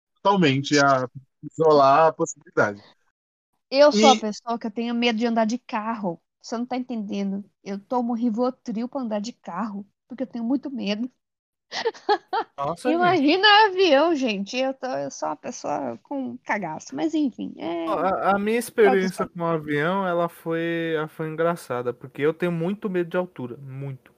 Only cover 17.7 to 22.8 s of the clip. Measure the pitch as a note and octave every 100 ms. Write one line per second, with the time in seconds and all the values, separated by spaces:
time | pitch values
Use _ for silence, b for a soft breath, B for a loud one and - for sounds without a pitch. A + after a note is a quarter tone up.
17.7 | E4+ E4 F3 F3+ F#3 E3+ G3+ G3+ A#3 A#3
18.7 | - G3+ G3 F#3 - F#3+ F3 E3+ E3 D3+
19.7 | D3 D#3 G3 F#3+ E3+ E3+ - E3 E3 E3
20.7 | E3+ E3 D#3+ D#3 - D#3+ D#3 E3 E3+ -
21.7 | B2 B2 A#2+ C3 - C#3+ E3 F3 E3+ E3+
22.7 | G#3